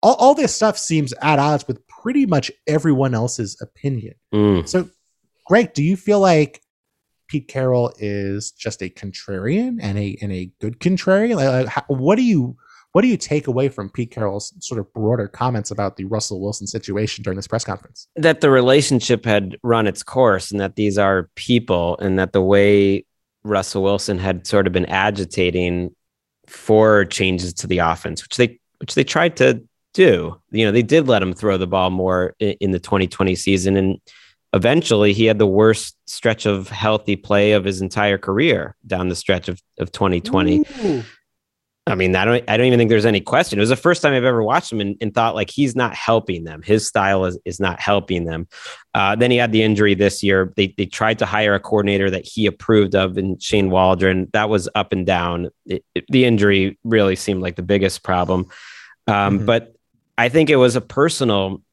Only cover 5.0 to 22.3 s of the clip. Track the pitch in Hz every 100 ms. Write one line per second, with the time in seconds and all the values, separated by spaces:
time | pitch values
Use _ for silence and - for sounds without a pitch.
5 | _ _ _ _ - 202 233 - 151 190
6 | - 208 190 160 147 - _ _ _ _
7 | _ _ _ 151 - 131 131 123 120 -
8 | 104 101 98 98 107 _ 113 - 92 -
9 | 101 92 - 98 101 180 247 233 110 101
10 | 101 - 104 92 92 _ 104 120 175 185
11 | - 190 226 214 135 131 127 - - 139
12 | 135 214 247 185 123 127 _ - _ 175
13 | 247 214 - 151 147 123 135 - 98 -
14 | 120 - 107 101 - - - 117 101 -
15 | 107 120 101 - 123 120 104 104 101 -
16 | 95 110 - 95 98 104 98 113 - 101
17 | 107 - 107 95 - 113 - 98 - -
18 | - - 160 156 151 131 123 139 139 131
19 | - 117 117 104 98 - 123 113 107 -
20 | - 127 127 95 - 101 98 98 104 98
21 | 98 95 85 - - 120 120 90 85 87
22 | 98 95 92